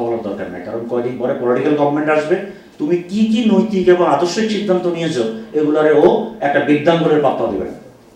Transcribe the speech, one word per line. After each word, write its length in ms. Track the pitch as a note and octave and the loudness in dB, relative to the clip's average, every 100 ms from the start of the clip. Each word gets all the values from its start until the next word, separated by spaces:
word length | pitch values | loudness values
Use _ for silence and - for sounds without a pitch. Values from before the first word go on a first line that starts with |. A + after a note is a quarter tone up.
| A#2 | -4
বলার 200 | A2 G#2 | -4 -6
দরকার 200 | G2 F#2 | -8 -10
নাই, 80 | F2+ G#2+ | -10 -10
কারণ 140 | A#2 A#2+ | -8 -4
কয়দিন 240 | A#2+ A#2+ B2 | -4 -4 -4
পরে 120 | B2 A#2+ | -4 -2
পলিটিক্যাল 340 | B2 B2 D3 D3 | 0 0 2 2
গভর্নমেন্ট 280 | C#3+ D3+ D#3 D3+ | 2 0 0 0
আসবে, 200 | D3+ G3 - - - - | 0 -4 -6 -14 -18 -6
তুমি 160 | D3+ F3 F3 | -2 -2 -2
কি 120 | G#3 A3 | 0 2
কি 80 | A3 G#3+ | 2 2
নৈতিক 340 | F#3 - F#3+ F3+ F3 | 2 2 2 4 4
এবং 100 | D#3+ C#3 | 4 2
আদর্শিক 320 | F3 A3 A3 G3 | 0 0 -2 -2
সিদ্ধান্ত 300 | G3+ F3 F3 E3 | 0 0 0 -2
নিয়েছো, 280 | D#3+ B2+ A2 - - D3+ | -4 -2 -4 -6 -6 -2
এগুলারে 340 | D3 D3+ D#3 C#3+ | 0 2 4 6
ও 40 | - - - - C#3 | 4 4 -2 -4 -2
একটা 120 | C#3+ D3 | 0 2
বৃদ্ধাঙ্গুলের 560 | D3 E3 E3 D3+ D3+ C3+ | 2 2 2 2 2 2
পাত্তা 200 | - A2+ | 0 -2
দিবে 140 | F#2+ E2+ | -4 -6
না। 60 | - - - - | -12 -20 -20 -20